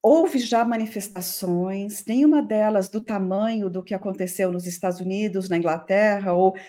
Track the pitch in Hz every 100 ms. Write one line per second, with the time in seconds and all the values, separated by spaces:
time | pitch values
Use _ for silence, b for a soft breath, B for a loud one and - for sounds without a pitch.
0 | 220 311 339 262 233 233 233 226 220 208
1 | 196 180 180 - 180 175 185 196 202 208
2 | - 240 302 302 208 214 214 214 190 214
3 | 220 202 190 190 220 226 196 180 180 196
4 | 196 190 185 - 185 180 175 175 185 180
5 | 185 196 214 185 185 170 170 165 - 196
6 | 214 202 190 175 190 185